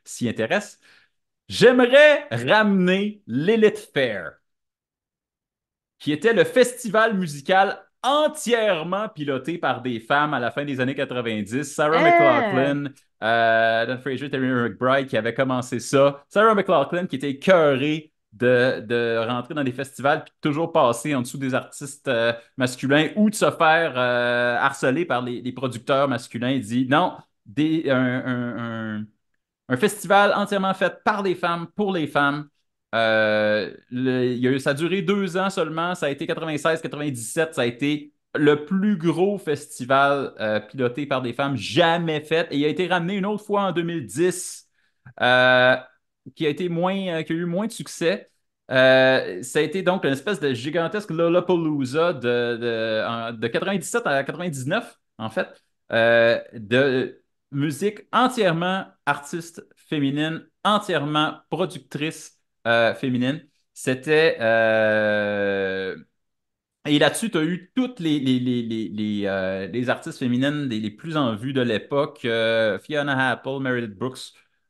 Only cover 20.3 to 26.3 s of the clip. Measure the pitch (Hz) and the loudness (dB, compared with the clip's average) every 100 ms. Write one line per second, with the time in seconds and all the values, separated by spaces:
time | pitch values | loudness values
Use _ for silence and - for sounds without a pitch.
20.3 | _ 156 147 165 165 127 117 151 143 123 | _ -4 -2 0 2 2 2 -2 -2 -4
21.3 | 143 135 127 - - 143 - - 117 117 | -6 -4 -4 -6 -12 -16 -10 -4 0 0
22.3 | 117 - - 127 127 131 143 156 - 214 | -2 -8 -4 -4 -2 2 2 2 2 0
23.3 | 208 165 - 160 160 165 127 123 123 120 | 2 0 2 2 4 2 0 0 0 0
24.3 | 120 120 120 135 - 143 131 170 123 123 | 0 0 0 0 0 0 0 0 -2 -4
25.3 | 120 127 127 135 113 - 135 139 120 - | -6 -8 -6 -6 -6 -2 0 0 -2 -6